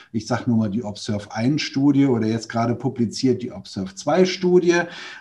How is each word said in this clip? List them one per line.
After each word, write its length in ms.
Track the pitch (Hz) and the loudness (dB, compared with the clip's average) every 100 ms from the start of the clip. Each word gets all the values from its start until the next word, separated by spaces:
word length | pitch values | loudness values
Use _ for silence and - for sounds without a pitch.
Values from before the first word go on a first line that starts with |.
| - | -8
Ich 160 | 113 - | -8 -4
sag 200 | 117 - | -2 0
nur 100 | 113 | 0
mal 140 | 110 | 0
die 120 | 104 | -2
observe 480 | 104 101 - 104 - | -6 -8 -6 -6 -6
eins 280 | 110 120 147 | -2 0 0
Studie 460 | - 135 143 139 139 | -2 0 2 4 4
oder 200 | 117 110 | 2 0
jetzt 220 | 113 - | -2 -2
gerade 260 | 117 117 | -2 0
publiziert 680 | 117 131 120 113 - 131 117 | -2 -4 -2 -2 0 0 0
die 100 | - | -4
observe 420 | 98 - 101 95 | -10 -12 -8 -8
zwei 300 | - 143 170 | -6 0 4
Studie 560 | 185 - 180 180 170 175 170 - - - | 2 2 2 4 6 4 0 -6 -16 -10